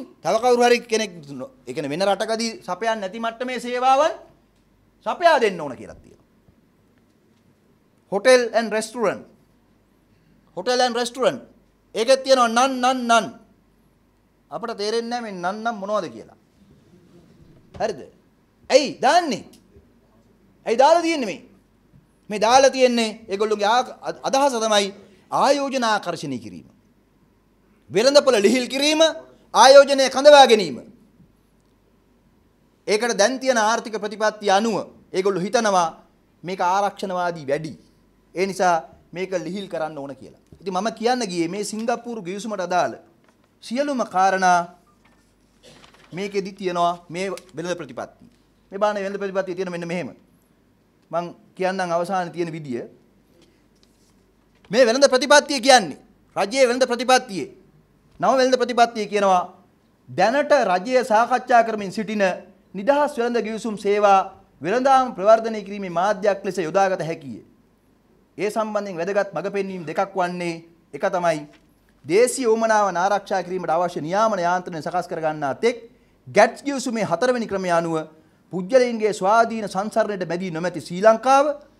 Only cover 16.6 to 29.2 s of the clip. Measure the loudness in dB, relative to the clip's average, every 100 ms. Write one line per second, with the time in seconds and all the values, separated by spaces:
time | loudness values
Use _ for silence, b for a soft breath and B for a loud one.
16.6 | _ _ _ _ _ -20 _ _ -20 -20
17.6 | _ -8 -6 -8 -14 _ _ _ _ _
18.6 | 0 0 0 -2 2 2 0 -6 -10 -20
19.6 | _ -20 _ _ _ _ _ _ _ _
20.6 | -4 4 6 6 2 -2 -4 -8 -14 _
21.6 | _ _ _ -20 _ _ -10 -2 4 6
22.6 | 6 4 2 2 -2 -6 -8 -4 -2 0
23.6 | 0 0 -2 -8 -10 -6 -2 2 2 0
24.6 | 0 2 0 -6 -20 b b 0 2 2
25.6 | 0 -2 -2 -2 -4 -8 -8 -10 -10 -18
26.6 | -20 _ _ _ _ _ _ _ _ _
27.6 | _ _ -6 0 4 4 6 4 4 2
28.6 | -2 -2 0 2 2 0